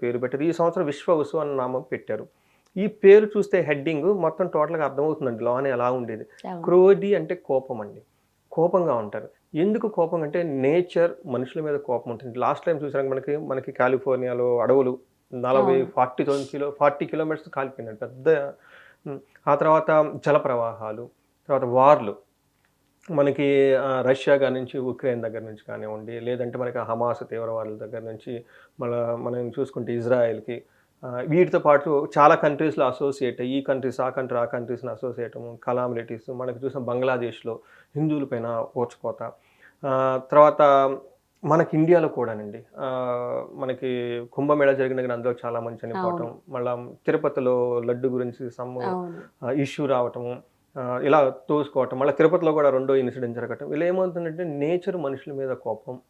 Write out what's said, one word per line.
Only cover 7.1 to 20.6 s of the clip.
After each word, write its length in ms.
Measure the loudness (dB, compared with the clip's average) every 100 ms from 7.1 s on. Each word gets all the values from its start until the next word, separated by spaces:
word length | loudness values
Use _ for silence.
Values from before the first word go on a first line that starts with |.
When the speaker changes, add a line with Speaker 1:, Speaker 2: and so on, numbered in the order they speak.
Speaker 1:
అంటే 200 | 0 -2
కోపం 460 | -6 -2 -2 -2 -8
అండి, 220 | -10 -14 -20 _ _ _ _
కోపంగా 440 | 0 2 2 2
ఉంటారు. 340 | 0 -2 -8 -12 _ _
ఎందుకు 340 | -2 0 0 -2
కోపం 340 | -2 -2 -2
అంటే 200 | -2 -4
నేచర్ 680 | -4 0 2 2 2 2 0 0 -6
మనుషుల 360 | -6 -4 -6
మీద 160 | -4 -4
కోపం 320 | -2 -4 -4
ఉంటుంది. 280 | -10 -10 -4
లాస్ట్ 280 | -2 0 -2
టైమ్ 160 | -2
చూసాక 220 | -2 -4
మనకి, 320 | -2 -4 -4 -6
మనకి 360 | -4 -6 -6
కాలిఫోర్నియాలో 880 | 0 2 2 0 -2 -2 -2 0 2
అడవులు 380 | 4 4 4 -2 _ _ _
నలభై, 400 | -6 0 4 4
Speaker 2:
అవును. 120 | 2 2 0
Speaker 1:
ఫార్టీ 280 | 0 0
థౌజండ్ 240 | 0 -2 -2
కిలో, 220 | -6 -6
ఫార్టీ 360 | 2 2 2 -4
కిలోమీటర్స్ 420 | -4 -4 -6 -8
కాలిపోయినాడు 480 | -6 -6 -8 -14 -12
పెద్ద. 320 | -12 -4 2
ఉమ్, 920 | 2 0 -10 _ -20 -20 _ -12 -12 -14 _ 2
ఆ 60 |
తర్వాత 580 | 4 6 4 4 4 2 0 2
జల 100 | 2
ప్రవాహాలు, 720 | 2 -2